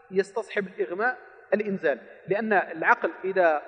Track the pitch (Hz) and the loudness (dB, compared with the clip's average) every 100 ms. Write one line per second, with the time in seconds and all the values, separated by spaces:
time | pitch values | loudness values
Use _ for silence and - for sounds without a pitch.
0 | - 190 190 233 208 214 185 - 175 180 | -6 -4 -4 -6 -6 -6 -6 -6 -6 -2
1 | 240 247 - - - 214 208 196 160 123 | -4 -4 -12 -14 -2 -2 0 -2 0 -2
2 | - - - 196 220 196 - 160 170 240 | -6 -14 -4 -2 2 2 2 -2 2 2
3 | 170 - 185 190 170 151 | 2 -4 -2 4 4 4